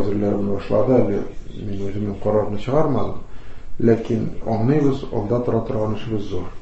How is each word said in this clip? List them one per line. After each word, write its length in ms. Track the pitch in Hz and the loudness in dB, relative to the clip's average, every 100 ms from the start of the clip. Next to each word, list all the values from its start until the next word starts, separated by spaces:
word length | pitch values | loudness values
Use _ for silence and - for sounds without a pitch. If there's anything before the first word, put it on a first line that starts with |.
әзерләнә 480 | 101 104 101 101 101 | 2 2 0 0 0
башлады, 480 | 98 - 107 110 123 | -2 0 2 4 4
әле 240 | 101 98 - - - - | 4 0 -4 -6 -8 -8
мин 300 | 101 101 98 | -6 -4 -4
үземнең 300 | 101 101 98 | -2 -4 -2
карарны 360 | 104 107 98 101 | 0 0 0 -2
чыгармадым. 640 | 120 147 151 117 92 - - - - - - - | 0 2 4 2 0 -2 -4 -6 -6 -6 -2 2
Ләкин 460 | 117 110 - 110 110 - | 4 4 2 -2 -2 -2
аңлыйбыз, 640 | 113 107 117 151 135 - - | -2 0 2 4 2 0 -2
алда 260 | 113 104 120 120 | -4 0 -2 0
тора 160 | 113 | -2
торган 340 | 107 107 107 107 | 0 -2 -2 -2
эшебез 320 | 117 107 92 | -2 -2 -2
зур. 220 | 92 87 - | -2 -4 -6